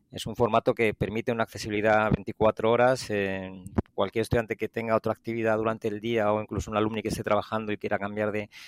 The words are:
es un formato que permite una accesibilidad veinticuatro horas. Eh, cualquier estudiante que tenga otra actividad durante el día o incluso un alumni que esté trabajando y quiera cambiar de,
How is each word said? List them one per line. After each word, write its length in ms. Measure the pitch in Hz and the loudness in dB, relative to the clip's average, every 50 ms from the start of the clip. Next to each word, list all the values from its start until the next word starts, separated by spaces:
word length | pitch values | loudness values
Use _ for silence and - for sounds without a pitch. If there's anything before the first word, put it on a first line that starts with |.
| _ _ | _ _
es 140 | - - - | -14 -10 -10
un 100 | 117 107 | -8 -2
formato 360 | - 120 107 113 113 - 131 110 | 0 2 2 2 2 2 2 2
que 200 | 113 113 107 - | 2 0 0 0
permite 400 | - 107 98 107 117 - 123 117 | -2 -4 -4 -4 -4 -4 -2 -2
una 100 | 117 110 | -2 -4
accesibilidad 680 | - - 104 - 110 104 104 104 110 107 107 107 107 | -4 -6 -10 -6 -4 -2 0 4 4 4 4 4 2
veinticuatro 640 | 98 101 - 113 - - 107 107 - - 107 113 | 0 -2 -2 -8 -2 2 2 2 4 2 2 2
horas. 380 | 117 120 123 127 131 - - - | 4 4 4 4 2 0 -2 -4
Eh, 420 | 107 101 98 95 95 95 92 95 95 92 92 - - - - _ _ | -2 0 0 0 -2 -4 -8 -10 -12 -16 -18 -4 -4 -4 -4 _ _
cualquier 280 | 98 98 95 - 113 | -2 -2 0 0 -2
estudiante 340 | 107 - 120 120 113 - 104 | 0 2 0 0 0 0 -4
que 140 | - 110 - | -4 -4 -4
tenga 260 | - 113 113 113 113 | -4 -4 0 2 2
otra 160 | 110 - 110 | 2 2 0
actividad 460 | 107 - _ 117 113 117 110 113 107 | -2 -2 _ -6 -4 0 2 2 2
durante 320 | 110 110 110 110 110 - 110 | 2 0 -2 -2 -2 -4 -4
el 100 | 104 104 | -4 -4
día 320 | 107 117 117 110 104 104 | -2 0 0 2 2 2
o 100 | 107 107 | 2 0
incluso 300 | 107 - 107 95 90 110 | -2 -4 -6 -6 -4 -2
un 60 | 110 | 0
alumni 240 | 107 110 110 110 107 | 0 0 0 0 -2
que 80 | 104 104 | -4 -4
esté 120 | - - | -4 -4
trabajando 520 | 107 - 104 104 - - 110 110 110 104 104 | 0 0 0 0 0 -2 -4 -4 -4 -4 -6
y 40 | |
quiera 220 | - - 104 104 95 | -6 -4 -4 -4 -4
cambiar 320 | 98 101 104 107 107 107 | -4 -6 -4 -2 -2 -2
de, 180 | 101 107 104 - - - - | -2 -4 -6 -8 -14 -20 -20